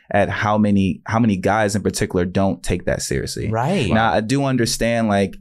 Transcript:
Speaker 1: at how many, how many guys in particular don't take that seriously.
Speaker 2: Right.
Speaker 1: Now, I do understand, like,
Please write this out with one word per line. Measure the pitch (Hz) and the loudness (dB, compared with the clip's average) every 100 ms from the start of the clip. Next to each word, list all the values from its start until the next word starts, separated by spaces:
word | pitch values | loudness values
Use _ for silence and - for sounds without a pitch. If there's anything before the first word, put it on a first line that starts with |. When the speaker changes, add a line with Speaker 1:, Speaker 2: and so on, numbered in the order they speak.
| - | -2
Speaker 1:
at | 101 92 | 0 0
how | 95 107 107 | 0 0 2
many, | 104 101 95 - - | 4 4 2 -2 -2
how | 113 | 0
many | 117 95 | 2 2
guys | 92 107 104 104 | 2 2 0 0
in | |
particular | 92 - 104 92 90 | -2 -2 -2 0 0
don't | 98 98 - | 0 0 -2
take | - 90 - | -4 -4 -2
that | 67 | -4
seriously. | - 67 - - - | -4 -4 -4 -6 -4
Speaker 2:
Right. | 110 135 196 101 | -2 0 0 0
Speaker 1:
Now, | 107 113 | 2 2
I | - | 0
do | 110 139 | 0 0
understand, | 139 127 113 - 117 117 110 | 0 0 0 0 0 0 2
like, | 101 98 - | 2 0 -2